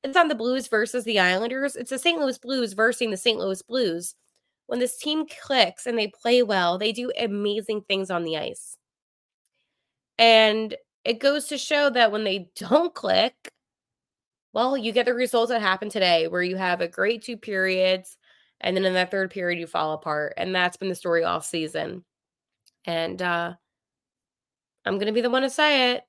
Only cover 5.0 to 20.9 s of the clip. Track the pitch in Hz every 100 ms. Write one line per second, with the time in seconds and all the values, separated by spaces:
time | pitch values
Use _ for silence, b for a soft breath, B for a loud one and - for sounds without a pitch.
5 | 302 311 311 - - 269 185 - - 233
6 | 208 _ 233 247 233 196 175 185 214 226
7 | 247 - 233 202 208 208 208 214 202 190
8 | 190 175 165 156 - - - - _ _
9 | _ _ _ _ _ _ _ _ _ _
10 | _ - 233 220 220 214 220 - _ _
11 | - 226 277 294 - 285 - 294 285 247
12 | 226 208 214 196 175 - 180 269 175 -
13 | 208 185 226 _ - _ _ _ _ _
14 | _ _ _ _ _ 214 247 277 226 226
15 | 240 240 247 233 233 240 208 190 214 208
16 | 185 170 160 180 180 185 185 180 175 180
17 | 196 233 - 233 - 196 190 185 185 185
18 | 185 - b b b b - 185 190 185
19 | 180 196 190 196 175 175 165 170 156 156
20 | 160 151 151 - 180 185 180 - 190